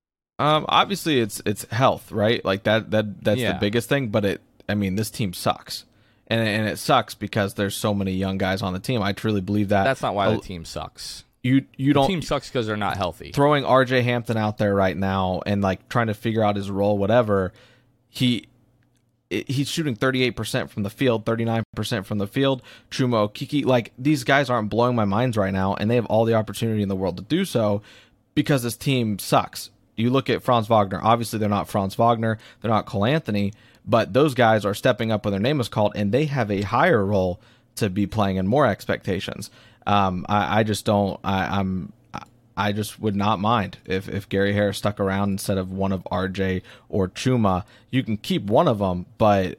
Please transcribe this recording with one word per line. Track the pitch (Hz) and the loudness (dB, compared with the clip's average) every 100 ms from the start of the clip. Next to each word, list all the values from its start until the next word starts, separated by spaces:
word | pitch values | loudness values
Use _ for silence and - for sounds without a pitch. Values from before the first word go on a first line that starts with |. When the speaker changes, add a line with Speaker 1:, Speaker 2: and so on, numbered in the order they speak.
| _ _ _ - | _ _ _ -2
Speaker 1:
Um, | 143 151 - | 0 0 2
obviously | 139 190 190 165 135 | 2 2 -2 0 0
it's, | 110 - 104 | 0 -2 -4
it's | 104 - | -6 -4
health, | 110 127 78 - | 2 2 2 -4
right? | 104 104 120 - | 0 0 0 0
Like, | 98 | -2
that, | 110 110 90 | 0 0 0
that, | 107 107 95 | -2 -2 -4
that's | 107 113 | -2 0
Speaker 2:
Yeah. | 107 | 0
Speaker 1:
the | 78 | 0
biggest | 101 117 - | 0 0 0
thing, | 143 120 | -2 0
but | 110 101 | 0 0
it, | - _ _ - | -4 _ _ -6
I | 104 | -2
mean, | 98 95 | -2 -2
this | 110 | -4
team | - 101 | -4 -6
sucks. | - 110 - - - - _ _ _ - | -4 -4 -4 -6 -14 -16 _ _ _ -4
And, | 113 110 | -2 0
and | 107 107 | 0 -2
it | - | -2
sucks | - 131 107 | 2 2 0
because | - 104 113 98 - | -8 -4 -2 -2 -2
there's | 98 - | -4 -2
so | 110 | -2
many | 101 95 | -2 -2
young | 92 95 95 | -2 -2 -2
guys | 95 95 | -2 -2
on | 98 | -4
the | 95 | -6
team. | - 123 | -4 -2
I | 98 | -2
truly | 98 113 104 | -2 -2 -2
believe | 92 104 101 | 0 0 2
that. | 101 | 2
Speaker 2:
That's | 110 131 | 2 0
not | 123 98 | -2 0
why | 95 | 0
the | 107 | 0
Speaker 1:
Oh, | |
Speaker 2:
team | - 87 | -4 -14
sucks. | 80 80 78 - - - - _ | -10 -10 -12 -14 -16 -16 -20 _
Speaker 1:
you, | 127 135 - - | 2 2 2 -2
you | 135 | 2
Speaker 2:
The | 143 | 4
Speaker 1:
don't | 139 | 2
Speaker 2:
team | 143 | 0
sucks | - 147 - | -2 -4 -4
'cause | 131 110 | -4 -2
they're | 104 | -2
not | 101 95 | -4 -2
healthy. | 90 - - | -4 -6 -6
Speaker 1:
Throwing | 139 143 147 101 | 0 2 2 4
R | 127 | 4
J | 123 127 | 4 2
Hampton | 120 123 113 110 | 2 0 -2 -2
out | 107 - | -2 0
there | 104 | 0
right | 98 95 82 | 2 2 0
now | 98 95 92 90 - | -2 0 0 -2 -2
and, | 101 | 0
like, | 98 92 - | 0 -2 -4
trying | 123 113 | -2 -2
to | |
figure | 101 117 110 | -2 -2 0
out | 104 101 | 2 0
his | 98 | -4
role, | 98 101 104 | 0 0 2
whatever, | 98 120 110 98 90 - - _ _ _ _ | 4 4 4 2 -2 -6 -20 _ _ _ _
he, | - 127 117 - _ _ _ _ _ _ _ - | -2 0 0 -4 _ _ _ _ _ _ _ -8
i-, | 98 - | -6 -2
he's | 131 135 | -2 -2
shooting | 170 151 107 | -2 -4 0
thirty-eight | 131 127 123 - | 0 2 0 -2
percent | 107 127 73 | -4 -4 -4
from | - | -6
the | 98 | -6
field, | - 131 113 110 | 0 0 0 0
thirty-nine | 113 113 113 107 - | -2 0 -2 -4 -6
percent | 104 113 - | -4 -4 -4
from | 104 | -4
the | 101 | -2
field. | 135 135 127 - - - | 0 0 0 -6 -20 -10
Chuma | - 127 113 104 | -2 2 2 0
Okeke, | - 127 143 127 | -2 -4 -2 2
like, | 123 104 - | 2 0 -2
these | 139 151 | 0 0
guys | 135 139 135 | 2 2 2
aren't | 120 107 | 0 0
blowing | 107 123 120 | 2 2 2
my | 101 | 2
minds | 101 127 107 | 2 0 2
right | 95 | 0
now, | 95 95 - | 0 0 0
and | 107 | 2
they | 123 | 0
have | 107 | 2
all | 110 113 | 2 4
the | 113 | 2
opportunity | 107 104 113 107 | 0 -4 -2 0
in | 98 | 0
the | 95 | -2
world | 98 90 | -2 -4
to | |
do | 92 165 | -2 -2
so | 190 120 104 101 - - - _ _ - | 0 0 0 0 -4 -20 -20 _ _ -2
because | 151 139 | 2 2
this | 120 - | 0 -4
team | 147 127 110 98 | -2 0 0 -2
sucks. | - 135 92 - - _ _ - | 0 0 0 -8 -16 _ _ -2
You | 120 | 0
look | 131 127 | 2 2
at | 110 | -2
Franz | - 120 107 | 2 2 4
Wagner. | 110 95 95 | 2 2 0
Obviously, | 110 117 113 110 | 2 2 0 -2
they're | 104 | 0
not | 101 - | 0 0
Franz | 107 95 - | -2 -2 2
Wagner. | 117 113 113 110 - - | 2 2 0 -4 -8 -8
They're | 110 | 0
not | 107 - | 0 0
Cole | 98 | 0
Anthony. | 107 156 - 104 101 - - _ | 2 0 0 -2 -2 -4 -20 _
But | - 113 85 | 0 2 2
those | 117 156 123 | 4 2 4
guys | 113 110 | 4 4
are | 98 101 | 2 0
stepping | 131 117 113 | 0 0 0
up | 107 107 | 0 0
when | |
their | 98 | 0
name | 120 151 | 0 0
is | 117 | -2
called, | 110 104 - | 0 0 0
and | 101 | 0
they | 123 151 | 2 0
have | 139 104 | -2 -2
a | 98 | -2
higher | 101 120 175 120 | 0 2 4 4
role | 98 101 92 87 _ _ _ - | 2 2 0 -2 _ _ _ -4
to | 107 | -2
be | 95 98 | 0 -2
playing | 107 98 95 | 0 0 0
and | 95 | 2
more | 135 123 | 2 2
expectations. | 92 - 92 - 92 - - - - - _ - | 0 -4 -6 -4 -4 -6 -10 -12 -16 -20 _ -2
Um, | 101 95 90 - | 0 0 -2 -2
I, | 104 87 104 | 0 2 0
I | |
just | 110 104 - | 0 -2 0
don't. | 104 98 - | 2 0 -2
I, | - 95 92 98 | -4 -2 -2 -2
I'm. | 95 92 - - _ | -2 -4 -8 -14 _
I, | - - _ _ - | -16 -16 _ _ -4
I | 104 | -2
just | 104 101 - | -2 -6 -4
would | 107 98 | -4 -2
not | 101 98 | 0 0
mind | 104 117 92 - - | 0 0 -2 -8 -6
if, | 95 101 | -6 -4
if | 98 - | -8 -4
Gary | 98 101 | 0 2
Harris | 101 101 95 | 2 0 0
stuck | 104 98 | -4 -2
around | 98 98 101 | -2 0 0
instead | 95 - 95 | -2 -2 -4
of | 92 | -4
one | 95 95 | -4 -2
of | 95 - | -2 -4
R | 92 95 | -4 -4
J | 92 95 92 - - - | -2 -2 -2 -6 -20 -6
or | 104 90 | -2 -2
Chuma. | - 127 127 101 90 - - - | -2 0 2 2 2 -4 -16 -4
You | 131 | -2
can | 113 104 | -2 -4
keep | - 175 | -2 -4
one | 101 123 165 | 2 2 4
of | 104 | 2
'em, | 98 90 - - | 0 -2 -6 2
but | 110 101 92 | 4 4 2